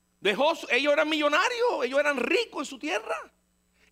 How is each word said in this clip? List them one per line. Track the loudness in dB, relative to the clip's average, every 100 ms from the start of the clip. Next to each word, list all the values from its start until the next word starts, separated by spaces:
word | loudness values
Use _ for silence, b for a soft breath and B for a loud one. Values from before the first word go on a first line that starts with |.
| _ _
Dejó | -2 2 2
su, | 0 -2
ellos | 0 2
eran | 2 2
millonarios, | 2 2 2 0 0 0 0
ellos | 0 0
eran | 0 0
ricos | 0 0 -2 -6
en | -10
su | -8
tierra. | -6 -4 -4 -10 -10 _ _ _ _ b b